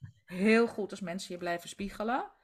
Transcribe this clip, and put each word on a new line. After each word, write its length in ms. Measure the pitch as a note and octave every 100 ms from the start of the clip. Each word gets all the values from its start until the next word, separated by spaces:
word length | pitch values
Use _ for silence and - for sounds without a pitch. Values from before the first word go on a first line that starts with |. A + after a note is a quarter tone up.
| - -
heel 420 | - F3+ G#3 A3+ A#3
goed 240 | - F#3+
als 100 | G3
mensen 320 | F3+ F#3 -
je 60 | F3
blijven 300 | F3 E3+ -
spiegelen. 600 | - G3+ - G#3+ C4 G#4 _